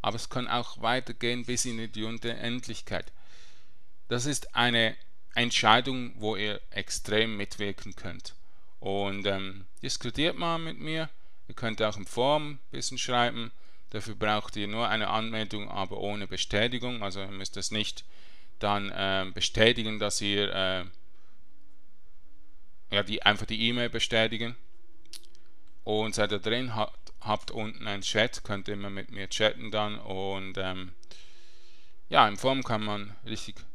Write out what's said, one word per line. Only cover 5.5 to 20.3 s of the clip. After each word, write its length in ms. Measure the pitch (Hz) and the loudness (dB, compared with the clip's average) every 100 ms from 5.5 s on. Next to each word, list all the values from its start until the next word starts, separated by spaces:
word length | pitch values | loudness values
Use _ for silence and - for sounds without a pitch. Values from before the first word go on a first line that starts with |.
| - 110 113 131 131 120 104 | 4 8 8 6 -2 -2 -2
wo 180 | 107 | 0
ihr 240 | 101 104 101 - | 0 0 -2 -2
extrem 640 | - - - - 107 113 104 | -2 -2 -2 2 4 4 2
mitwirken 580 | 101 - 101 95 - 92 | -2 -2 -2 -2 -4 -4
könnt. 380 | 90 - - - - - - - | -4 -4 -4 -4 -4 -4 -4 -4
Und, 460 | 92 98 101 98 101 | 0 0 0 0 0
ähm, 400 | 98 95 98 98 - | 0 0 -4 -4 -4
diskutiert 560 | 135 - 123 110 160 165 | -2 -2 -2 0 0 2
mal 200 | 170 165 | 0 0
mit 220 | 165 - | -2 -4
mir. 300 | 151 160 160 - - - - | -2 -2 -2 -4 -4 -4 -4
Ihr 60 | |
könnt 280 | - 117 107 | -2 -2 2
auch 160 | 107 104 | 2 2
im 80 | 92 | -4
Forum 460 | - 131 151 147 | 2 4 4 2
ein 60 | 139 - | -4 -4
bisschen 260 | 135 127 127 | -2 -2 -2
schreiben. 560 | - 123 120 117 117 - - - - | 2 4 4 2 -4 -4 -4 -4 -4
Dafür 240 | 107 101 | -4 -4
braucht 420 | 101 107 107 - 107 | 0 2 2 0 -2
ihr 120 | 101 | -2
nur 200 | 107 117 | 0 2
eine 200 | 110 104 | 2 2
Anmeldung, 600 | 110 110 113 104 104 101 | 2 0 -2 -2 -2 -2
aber 300 | 98 95 101 | -2 -2 -2
ohne 280 | 101 104 98 | -2 -2 -4
Bestätigung. 760 | 98 - 104 120 123 123 120 | -2 0 2 2 0 -2 -2
Also 180 | 101 95 | -4 -4
ihr 80 | 98 | -4
müsst 300 | 98 95 - | -4 -4 -2
es 120 | 101 | -2
nicht 360 | 107 107 - - - - - - - | 0 0 -2 -6 -6 -6 -6 -6 -2
dann, 340 | 104 101 101 | 2 2 0
ähm, 400 | 90 98 95 92 | 0 2 2 0
bestätigen, 680 | 90 - - 110 120 110 107 | 0 0 6 6 6 0 0
dass 200 | 104 - | 0 2
ihr, 320 | 104 | 2